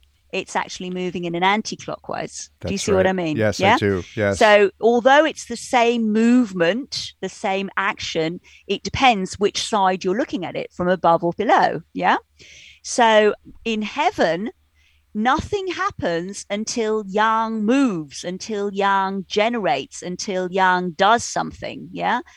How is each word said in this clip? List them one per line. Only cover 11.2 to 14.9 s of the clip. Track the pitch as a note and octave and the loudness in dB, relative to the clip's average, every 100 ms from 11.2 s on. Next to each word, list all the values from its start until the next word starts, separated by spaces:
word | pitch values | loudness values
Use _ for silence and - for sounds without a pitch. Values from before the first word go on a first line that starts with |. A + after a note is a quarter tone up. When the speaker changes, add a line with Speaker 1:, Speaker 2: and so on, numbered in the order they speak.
| E3+ | 2
Speaker 1:
or | |
below. | - A3 D#4 - D#3 - | -2 2 4 4 0 -8
Yeah. | - F3+ D4+ - _ - - - - | -2 0 0 -2 _ -20 -20 -20 -18
So | - - A3+ G#3+ G#3+ - - - A3+ | -6 2 4 6 4 0 -10 -10 -6
in | A3 | -4
heaven, | G#3 C4+ E4+ F4+ G3 E3+ A#3 - _ _ _ | -4 -2 -2 0 0 0 -6 -12 _ _ _